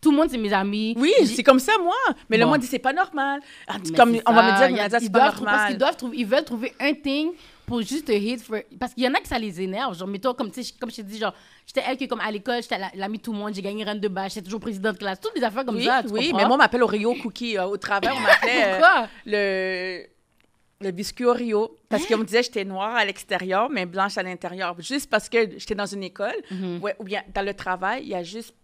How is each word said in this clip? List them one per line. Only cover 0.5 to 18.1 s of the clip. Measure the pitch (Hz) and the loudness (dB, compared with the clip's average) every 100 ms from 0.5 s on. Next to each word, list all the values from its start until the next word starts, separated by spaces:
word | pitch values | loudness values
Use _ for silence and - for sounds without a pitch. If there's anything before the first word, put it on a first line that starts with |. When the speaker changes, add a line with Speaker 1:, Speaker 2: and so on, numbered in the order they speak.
Speaker 1:
amis. | 202 196 208 220 226 | 0 0 -2 -2 0
Speaker 2:
Oui, | 285 508 | 4 6
Speaker 1:
J'ai | 294 | 4
Speaker 2:
c'est | 220 | 4
comme | 240 262 | 8 8
ça, | 254 427 | 8 2
moi. | 349 427 508 - - | 2 2 0 -2 0
Mais | 220 | 4
le | |
Speaker 1:
Bon. | 240 | 6
Speaker 2:
monde | 294 | 4
dit, « | 247 | 2
C'est | 254 | -2
pas | - | -2
normal. » | 285 381 302 277 277 285 - - | 0 -2 0 -2 -4 -8 -20 -10
Ah, | - | -8
Speaker 1:
Mais | 175 160 | -4 6
Speaker 2:
comme, | 240 233 | 6 6
Speaker 1:
c'est | 233 | 4
Speaker 2:
on | |
va | 226 | 6
me | 196 196 | 8 6
Speaker 1:
ça, | 269 | 6
Speaker 2:
dire, | 247 | 4
Speaker 1:
y | |
a, « | 202 | 2
Speaker 2:
Nadia, | 233 | 0
c'est | 233 | 2
Speaker 1:
ils | |
Speaker 2:
pas | 196 | 4
Speaker 1:
doivent | 269 294 | 4 2
trou-, | |
Speaker 2:
normal. » | 214 208 | 0 2
Speaker 1:
parce | 208 | 2
qu'ils | 214 | 2
doivent | 269 320 | 0 0
trouver, | 254 262 | -6 -4
ils | 226 | 0
veulent | 262 | 0
trouver | 302 233 240 - | 0 -6 -8 -4
un | 277 | -2
thing | 294 277 277 311 349 - - - | -2 -2 -2 -2 -6 -16 -20 -8
pour | 240 | -6
juste | 220 285 302 | -4 -6 -2
te | |
hate | 208 202 247 | -2 0 -6
for, | - 214 - - | -6 -8 -8 -10
parce | 254 | -10
qu'il | - | -2
y | 254 | 0
en | |
a | 311 | 0
que | - | -2
ça | 262 | -6
les | 220 170 | -6 -6
énerve. | 190 196 262 175 | -6 -4 -6 -6
Genre, | 185 | -8
mettons, | 202 254 | -4 -4
comme, | 247 226 | -4 -6
tu | 220 | -8
sais, | 240 - | -14 -12
comme | 240 | -14
je | 226 | -12
t'ai | |
dit, | 196 214 | -14 -6
genre, | 214 - _ _ _ | -6 -6 _ _ _
j'étais | - 240 | -6 -4
elle | 262 | -4
que, | |
comme, | 269 233 | -4 -4
à | 202 | -4
l'école, | 214 196 240 | -6 -4 -4
j'étais | 233 208 | -4 -6
la, | 190 | -6
l'amie | 190 196 220 | -8 -8 -8
de | |
tout | - | -8
le | 214 | -6
monde, | 208 | -6
j'ai | 196 | -6
gagné | 196 208 | -8 -6
reine | 208 208 | -6 -4
de | 208 | -4
bâche, | 185 190 | -4 -8
j'étais | 220 | -10
toujours | 180 220 | -10 -8
présidente | 226 196 208 196 | -8 -4 -4 -4
de | |
classe, | 202 185 | -6 -6
toutes | 440 | -6
des | 415 | -2
affaires | 240 208 | -2 -2
comme | 262 220 | -4 -2
Speaker 2:
Oui, | 185 | 2
Speaker 1:
ça, | 254 | 2
tu | 233 | 0
Speaker 2:
oui, | 208 285 | -2 0
Speaker 1:
comprends ? | 254 | 2
Speaker 2:
mais | |
moi, | 202 262 | 4 6
on | |
m'appelle | 254 247 | 6 6
Oreo | 233 208 214 247 | 2 2 0 -2
Cookie, | 240 - 240 208 | -4 -8 -4 -2
euh, | |
au | 185 202 | -2 -4
travail, | - 202 226 | -2 -2 0